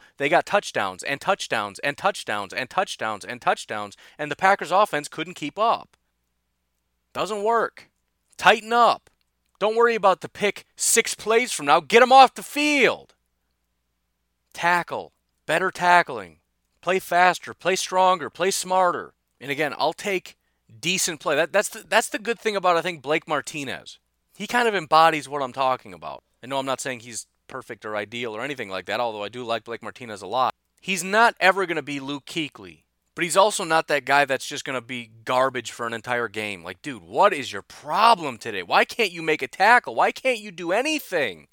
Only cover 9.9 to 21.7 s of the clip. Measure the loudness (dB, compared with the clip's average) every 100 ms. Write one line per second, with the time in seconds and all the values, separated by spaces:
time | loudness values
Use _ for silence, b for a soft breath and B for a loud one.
9.9 | 4 2 2 -2 -4 -4 -4 -12 -4 0
10.9 | 2 2 -2 2 2 2 -2 4 4 6
11.9 | 6 8 10 8 6 -8 -2 2 4 2
12.9 | 0 -10 _ _ _ _ _ _ _ _
13.9 | _ _ _ _ _ _ -4 0 0 -2
14.9 | -8 -10 _ _ _ -2 -2 -2 -2 2
15.9 | 2 2 -6 -12 _ _ _ _ _ -2
16.9 | -2 0 2 2 2 -8 -8 -4 -2 -2
17.9 | 2 2 2 -4 -4 -4 -2 0 2 2
18.9 | 0 -8 _ _ _ -8 -4 -4 -2 -2
19.9 | -2 -4 -4 -6 -20 _ _ _ -8 -4
20.9 | -2 -2 -4 -2 0 2 0 -2